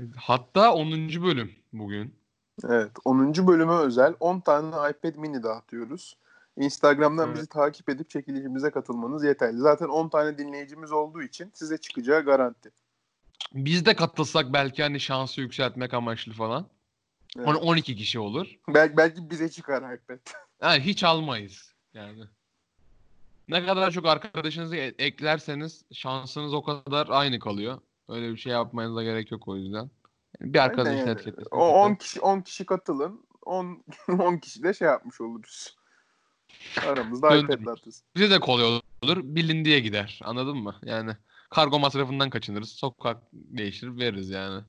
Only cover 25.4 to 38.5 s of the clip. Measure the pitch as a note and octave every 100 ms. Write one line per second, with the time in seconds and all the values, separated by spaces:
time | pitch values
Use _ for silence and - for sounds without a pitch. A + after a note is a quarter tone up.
25.4 | D#3 C#3+ D#3+ - _ - C3 C3 B2+ D3+
26.4 | D3 D3 D3 D3 C3+ C#3+ D3+ C3+ C#3+ A#2+
27.4 | - G2+ G#2+ C3 _ _ - A#2 A#2 A2+
28.4 | C3 A#2+ A#2 A#2+ A2+ A2+ A2+ A2+ G#2+ A2+
29.4 | - F#2+ F#2+ G#2+ B2+ _ _ _ _ -
30.4 | - D3 C3 B3 D3 C#3 B2 A2+ A2 -
31.4 | - - E3+ E3 G3+ G3+ - - F#3 G3
32.4 | F3+ - F#3 F#3 - C#3+ D#3+ A3 _ _
33.4 | - F#3 F3+ E3 - - - F3+ F3+ F3
34.4 | - - D#3+ - F3 G#2+ A#2+ - A2+ A#2
35.4 | A2 - - - _ _ _ _ _ _
36.4 | _ - - - - C3+ A2+ B2 D3+ D3+
37.4 | D3 B2+ A2 A2+ - - _ F3 G#3 F#3+
38.4 | C3+